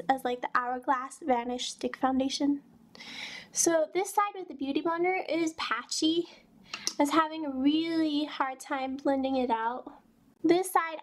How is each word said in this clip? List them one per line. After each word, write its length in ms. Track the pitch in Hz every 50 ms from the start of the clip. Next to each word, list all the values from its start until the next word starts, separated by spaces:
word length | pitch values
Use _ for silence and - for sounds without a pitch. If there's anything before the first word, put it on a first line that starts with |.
| - -
as, 160 | 269 262 -
like, 180 | 247 247 247
the 80 | - - -
Hourglass 680 | 254 247 247 254 254 254 302 262 247 262 269 - - 339
Vanish 460 | 294 247 233 240 247 247 247 - -
Stick 260 | - - - 247 -
Foundation. 640 | - 269 262 262 262 262 277 - - 294 285 285 277 - - - - - - - - - - - - - - - - - -
So 340 | - - - 339 330 320 311 311 -
this 160 | 359 392 381
side 200 | - 415 415 415 403
with 140 | 381 359 -
the 60 | 262
Beauty 280 | - 269 269 269 302
Blender 380 | 302 339 330 339 349 370 370 370 - -
is 240 | 302 330 330 311
patchy. 720 | - - - - 220 233 - - - - 311 311 330 339 330 - - - - _ - - - - - - - - - -
I 40 | 285
was 60 | 285
having 360 | 294 330 320 311 320 320 311
a 40 | 277
really 720 | 262 262 262 294 302 320 330 330 330 320 320 302 294 294 302
hard 340 | 285 - - 277 262 262 262
time 380 | - - 294 269 262 269 262
blending 400 | 277 - 285 277 269 262 269 269
it 140 | 262 247 254
out. 400 | 226 226 226 233 247 254 - 294 - - _ _ _ _ _ _ _ _
This 300 | - 320 339 359 381 370
side, 260 | - 370 330 330 320 311